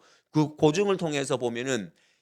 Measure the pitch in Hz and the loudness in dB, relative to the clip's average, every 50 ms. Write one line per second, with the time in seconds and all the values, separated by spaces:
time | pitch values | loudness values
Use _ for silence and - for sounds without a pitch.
0 | - _ _ _ _ _ - 151 151 143 151 - 156 151 147 190 208 202 190 165 | -10 _ _ _ _ _ 0 0 0 0 0 2 2 4 4 4 2 0 0 0
1 | 175 160 151 139 139 131 143 127 127 120 117 117 123 135 131 117 95 82 - _ | -2 -2 -2 -4 -2 -2 -2 -2 -2 -2 -4 -4 -2 -2 -2 -2 -2 -6 -12 _
2 | _ _ _ _ | _ _ _ _